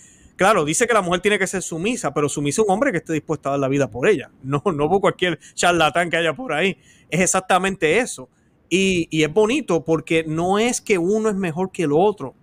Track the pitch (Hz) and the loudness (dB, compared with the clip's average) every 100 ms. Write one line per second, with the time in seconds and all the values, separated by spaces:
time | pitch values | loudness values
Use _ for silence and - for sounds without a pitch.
0 | - _ - - 190 202 147 165 233 220 | -20 _ -12 0 2 2 2 0 2 2
1 | 175 180 202 202 185 190 - 160 202 247 | 2 0 0 0 -2 -4 -6 -6 -4 -4
2 | 151 151 143 156 143 175 214 190 277 175 | -4 -2 -2 0 -2 0 2 2 0 -2
3 | - 156 - 151 139 143 135 143 127 120 | -2 -4 -4 -6 -2 -2 0 0 0 0
4 | 180 165 110 _ 131 143 208 147 151 196 | 0 0 -2 _ -4 -2 -2 -2 0 2
5 | 185 - 185 156 - - 180 175 151 160 | 2 0 -2 -2 -8 -2 2 4 2 2
6 | 175 165 165 151 262 151 190 - _ _ | -2 0 -2 -4 -4 -2 -2 -4 _ _
7 | - 160 180 190 - 185 190 190 151 202 | -6 0 2 0 2 0 0 0 2 2
8 | 247 - 127 _ _ _ - 180 190 180 | 0 -6 -18 _ _ _ -2 0 2 0
9 | 165 160 151 160 208 294 226 165 - 160 | -2 0 0 2 2 0 0 -2 0 -2
10 | - 165 160 160 180 202 240 220 - 190 | 0 -2 -2 -2 0 0 0 -2 -2 0
11 | 175 220 220 196 180 151 185 - 156 147 | 0 0 0 -2 -4 -4 -6 -4 0 2
12 | 208 202 135 - | 2 -2 -10 -16